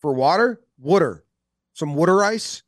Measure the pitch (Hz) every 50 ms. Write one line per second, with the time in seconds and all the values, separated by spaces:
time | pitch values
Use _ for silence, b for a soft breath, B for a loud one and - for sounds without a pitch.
0 | - 151 135 127 131 143 170 196 233 254 233 233 _ _ _ _ 131 139 185 202
1 | 165 123 95 76 _ _ _ _ _ _ _ _ _ _ _ - 160 151 143 143
2 | 165 175 185 196 202 202 220 226 - - - - _